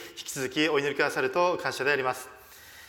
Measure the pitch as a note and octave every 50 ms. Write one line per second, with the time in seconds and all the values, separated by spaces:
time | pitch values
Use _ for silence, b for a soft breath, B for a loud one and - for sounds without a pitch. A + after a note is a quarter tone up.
0 | B B B - - - - D3 C3 B2+ - D3 D3+ D#3+ D3+ C#3+ C#3+ D3 C#3+ C#3
1 | D3+ C#3 - D#3 C3+ B2+ - F3 F3 F3+ F3 C3+ - C3+ B2+ - C3 C3+ D3 C3+
2 | B2+ B2+ B2+ - - - - - B B B B B B B B B